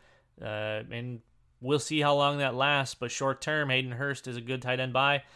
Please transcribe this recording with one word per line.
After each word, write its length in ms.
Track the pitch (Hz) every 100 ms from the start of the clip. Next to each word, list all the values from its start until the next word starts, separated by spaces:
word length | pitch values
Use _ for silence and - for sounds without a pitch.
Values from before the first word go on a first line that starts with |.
| _ _ _ -
Uh, 420 | 110 107 107 107 120
and 320 | 117 123 120 - _ _ -
we'll 200 | 127 147
see 200 | - 156
how 140 | 147
long 240 | 143 143 143
that 160 | 135
lasts. 400 | 123 143 143 131
But 160 | - 120
short 300 | - 135 131
term, 300 | 160 151 143
Hayden 200 | 131 131
Hurst 380 | 123 143 131 127
is 80 | 120
a 40 |
good 220 | 117 131
tight 160 | 123 127
end 140 | 127
buy. 320 | 127 139 143 -